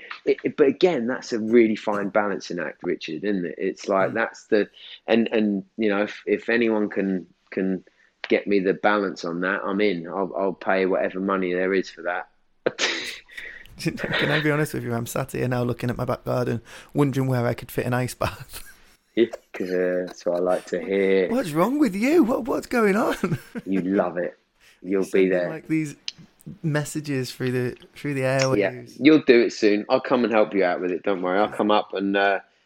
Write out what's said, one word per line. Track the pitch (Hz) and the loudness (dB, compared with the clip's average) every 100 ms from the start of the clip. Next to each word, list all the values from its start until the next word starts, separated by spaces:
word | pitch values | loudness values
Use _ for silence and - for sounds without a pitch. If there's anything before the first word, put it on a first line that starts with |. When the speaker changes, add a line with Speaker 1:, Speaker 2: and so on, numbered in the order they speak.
| - - - | -14 -6 -2
Speaker 1:
it, | 139 | -2
it, | 139 - | -2 2
but | 139 | 2
again, | - 185 147 113 | 4 2 2 -2
that's | 131 - | -6 -6
a | 117 | -4
really | 110 120 110 104 | 4 6 6 2
fine | - 101 101 | -2 -2 0
balancing | 107 104 92 - 87 | 0 0 -4 -6 -8
act, | 78 - | -8 -6
Richard, | 90 82 - 78 | -6 -6 -6 -6
isn't | 98 98 85 | -4 -2 -4
it? | - | -4
It's | 92 - - | -6 -4 -2
like, | 98 95 | 0 0
Speaker 2:
Mm. | 107 | 0
Speaker 1:
that's | 113 - - | -4 -6 0
the, | 107 98 - - - - | 0 0 -6 -20 -12 0
and, | 113 110 | 2 2
and, | 113 107 98 95 - | 2 2 0 -4 -2
you | 107 | 0
know, | 101 | 0
if, | 104 - - | -2 -4 -2
if | 98 - | -2 2
anyone | 117 113 107 104 | 2 2 2 0
can, | 104 98 92 - _ _ | -2 -2 -2 -6 _ _
can | - 95 90 - _ _ _ - | -4 -2 -2 -8 _ _ _ -2
get | 107 95 | 0 2
me | 101 | 2
the | 92 | 2
balance | 90 107 104 95 - | 2 2 2 0 -4
on | 85 85 | -6 -4
that, | 92 98 | -2 -2
I'm | 101 98 | -2 0
in. | 104 87 82 | 0 0 -4
I'll, | 90 92 - | -4 -4 -2
I'll | 98 | -4
pay | 82 - 95 92 | -2 0 2 2
whatever | 92 95 92 | 0 -2 -2
money | 98 95 90 | -2 0 0
there | 90 92 95 | -2 0 0
is | - | -2
for | - | -8
that. | 85 90 - _ _ _ - | -6 -6 -10 _ _ _ -8
<laughs> | - - - - - - - - - - - | -4 -4 -4 -8 -12 -16 -18 -16 -18 -20 -8
Speaker 2:
Can | 160 - - - 143 | -6 -4 -4 -2 0
I | 151 | 0
be | 151 | 0
honest | 147 151 | 0 -2
with | 127 | -4
you? | 120 | -4
I'm | 117 120 | -4 -4
sat | - 135 | -6 -6
here | 135 127 | -4 -2
now | 123 | 0
looking | 123 117 123 | -2 -2 -4
at | - | -4
my | 123 | -4
back | 120 | -4
garden, | - 127 123 120 - - - | -4 -2 -2 -4 -8 -20 -4
wondering | 143 143 127 131 | 0 2 0 0
where | 123 120 | 0 0
I | |
could | 120 - | -4 -6
fit | - 123 | -6 -2
an | |
ice | 123 123 - | -2 -4 -4
bath. | 107 - - - - | -4 -6 -14 -18 -18
<laughs> | - - _ _ - 117 - _ - | -20 -20 _ _ 0 0 -2 _ -10
Speaker 1:
Yeah, | 92 92 90 90 90 | -4 -2 0 -2 -4
that's | - 87 | -6 -2
what | 87 | 0
I | |
like | 90 90 - | 0 0 -2
to | 90 | -6
hear. | 82 98 95 95 90 | -2 0 4 4 2
Speaker 2:
What's | 240 196 | 0 0
wrong | 151 202 294 | 0 0 2
with | 262 190 | 0 0
you? | 247 339 | 4 4
What, | 226 277 240 | 4 0 -2
what's | 294 - | -4 -2
going | 247 214 202 | 2 2 2
on? | 311 277 180 160 - | 0 -2 -2 -4 -6
<laughs> | 233 - | -12 -4
Speaker 1:
You | 95 | -2
love | 90 98 90 85 | 0 0 0 -2
it. | 87 - _ _ _ _ | -6 -8 _ _ _ _
You'll | 92 98 | -2 -2
Speaker 2:
Sending, | 90 98 92 | 2 2 4
Speaker 1:
be | 90 | 2
there. | 87 | -2
Speaker 2:
like, | - - | -6 -4
these | 160 151 139 - - - _ - - | -2 -2 -8 -14 -14 -20 _ -18 -6
messages | 165 147 143 156 147 135 127 | -2 -2 -2 -6 -4 -4 -4
through | - 127 | -4 -2
the, | 127 123 - - - | -2 -4 -6 -16 -10
through | 147 135 | -6 -2
the | |
Speaker 1:
Yeah, | 131 135 | 0 2
Speaker 2:
airwaves. | 131 113 95 95 - - | 2 2 0 -2 -12 2
Speaker 1:
you'll | 135 156 | 6 8
do | - 120 | 8 6
it | 95 | 6
soon. | - 107 104 - | 2 2 2 2
I'll | 131 | 0
come | - 127 | 2 2
and | 113 | 4
help | 110 104 98 | 4 2 2
you | 90 | 2
out | 80 | 0
with | 90 | -2
it. | 82 | -2
Don't | 104 92 | -2 -2
worry. | 90 92 | 0 2
I'll | 104 | 0
come | - 104 | 0 2
up | 104 - | 2 2
and, | 95 98 98 | -2 0 2
uh, | 101 95 - _ | 4 2 -4 _